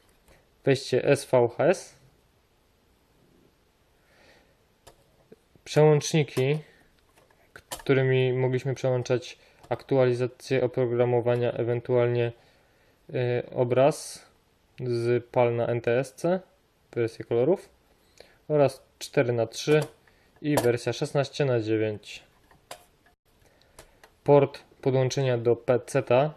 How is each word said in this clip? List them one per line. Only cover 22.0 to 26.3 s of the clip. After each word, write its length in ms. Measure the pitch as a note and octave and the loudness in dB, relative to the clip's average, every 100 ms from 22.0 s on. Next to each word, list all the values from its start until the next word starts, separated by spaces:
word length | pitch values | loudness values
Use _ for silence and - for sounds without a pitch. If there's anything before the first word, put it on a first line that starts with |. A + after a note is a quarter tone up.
| - - _ _ _ _ - - _ _ _ _ _ _ _ _ _ _ - _ - _ | -12 -20 _ _ _ _ -20 -20 _ _ _ _ _ _ _ _ _ _ -20 _ -20 _
Port 360 | - C#3+ C3+ - - _ | 4 4 4 -2 -20 _
podłączenia 560 | C3 C3 B2+ C#3 C3+ A#2+ | -2 0 0 0 -2 0
do 180 | A2+ A#2 | 0 0
P 240 | - B2 | 2 0
C 240 | - C#3 | 0 -4
ta, 300 | - B2 D3+ | 2 2 2